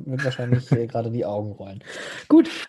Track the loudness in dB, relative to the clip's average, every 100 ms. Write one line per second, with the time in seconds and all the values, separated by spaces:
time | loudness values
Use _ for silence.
0 | -6 -4 -4 -4 0 0 2 0 0 -4
1 | -4 -4 -4 -4 -6 -10 -14 -16 -14 -14
2 | -12 -12 6 6 6 0